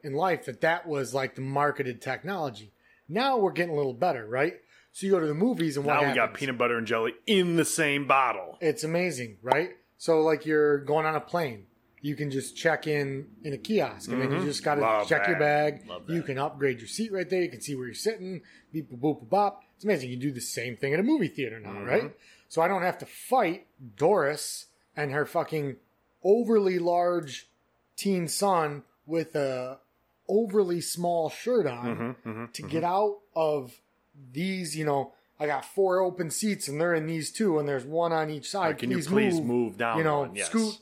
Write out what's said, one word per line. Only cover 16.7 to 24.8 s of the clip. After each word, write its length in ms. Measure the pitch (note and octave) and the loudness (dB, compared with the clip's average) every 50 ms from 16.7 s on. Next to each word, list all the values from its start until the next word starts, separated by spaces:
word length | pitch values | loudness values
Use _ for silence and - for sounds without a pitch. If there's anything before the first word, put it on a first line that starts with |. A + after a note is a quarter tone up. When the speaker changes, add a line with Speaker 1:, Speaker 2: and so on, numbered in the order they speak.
| B2 A#2 | 0 -2
Speaker 1:
your 80 | A2+ | -8
seat 240 | - - - A3+ A3 | -8 -6 -6 -4 -4
right 180 | G3 F#3 F3 F3+ | -4 -4 -2 0
there. 120 | F#3+ F#3 | 0 0
You 80 | F3 D3+ | 0 -2
can 120 | A#2+ A2 | -4 -8
see 140 | - C#3+ C#3+ | -10 -8 -8
where 100 | B2+ B2 | -8 -8
you're 80 | A#2+ A2 | -8 -10
sitting. 460 | - - G#3+ A3+ F#3+ F#3 F#3 F#3 D#3 - - - - _ _ | -4 -4 -4 -4 -4 -6 -10 -10 -10 -12 -16 -20 -20 _ _
Beep, 200 | - D#3+ C#3 - | -10 -10 -8 -10
boop, 80 | B2 A#2+ | -6 -2
boop, 220 | C3+ D3+ C#3+ D3 A#2 | 0 0 0 -2 -2
boop, 60 | A2 | 0
bop. 340 | F#3 G3+ G#3 G3 - - - _ _ | 2 2 2 2 0 -6 -12 _ _
It's 80 | _ F#3 | _ 0
amazing. 260 | G#3+ G3 C#3+ B2+ B2 | 0 0 0 -2 -4
You 80 | B2 | -6
do 140 | B2 C3 D3 | -4 -4 -4
the 100 | C3 A#2+ | -4 -6
same 340 | - - - - A2+ B2 A#2 | -8 -8 -6 -6 -6 -6 -6
thing 160 | - C#3+ C#3 D3 | -4 -2 0 0
at 60 | E3+ | 2
a 40 | G#3 | 2
movie 240 | C4+ D#4+ D4 F#3 | 2 2 2 2
theater 320 | C#3+ - D3 C3 A2+ A2 A2+ | 0 -2 -4 -6 -6 -6 -10
now, 100 | G#2+ G#2+ | -12 -12
Speaker 2:
Mm-hmm. 140 | G2 G2+ G2 | -10 -8 -2
Speaker 1:
right? 260 | A#2 C#3+ G#3+ - D3 - - _ - - _ _ | 0 0 0 0 -2 -8 -16 _ -20 -20 _ _
So 140 | _ - E3 | _ 0 2
I 60 | D#3+ | 2
don't 140 | F#3 G3 F#3 | 2 2 2
have 160 | F3 F3+ - - | 0 0 -2 -4
to 60 | D3 | -8
fight 600 | - - - - - B3+ C4+ G#3 E3 - - - _ _ - C3+ A#2 G2+ | -16 -16 -16 -2 2 2 4 4 2 0 -4 -10 _ _ -20 -20 -18 0
Doris 720 | - C#3+ F3 G#3 F3+ C#3+ C#3 D3+ - - - - - - - _ _ | 2 4 4 6 4 2 2 0 -4 -6 -8 -10 -12 -14 -18 _ _